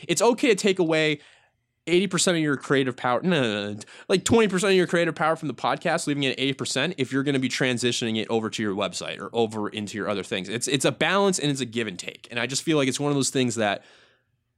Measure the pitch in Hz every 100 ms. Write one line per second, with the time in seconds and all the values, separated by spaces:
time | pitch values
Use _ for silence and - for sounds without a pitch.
0 | - 170 226 247 285 196 208 185 160 160
1 | 156 147 - _ _ _ _ _ - 175
2 | 196 175 196 170 151 135 - 139 135 120
3 | 127 123 180 165 117 104 104 104 - -
4 | - 190 - 226 214 185 196 190 170 170
5 | 170 - 156 160 151 120 123 135 175 165
6 | - 143 135 - 135 131 123 131 156 156
7 | 127 135 139 135 127 - 131 120 123 120
8 | 117 110 - 113 110 107 107 98 95 -
9 | 80 - 98 117 110 110 104 107 101 107
10 | 90 101 90 101 92 113 - 135 156 -
11 | 156 196 202 185 147 135 120 113 107 87
12 | - - - 117 120 135 165 151 131 123
13 | 147 143 127 135 123 113 104 98 - -
14 | _ _ _ _ _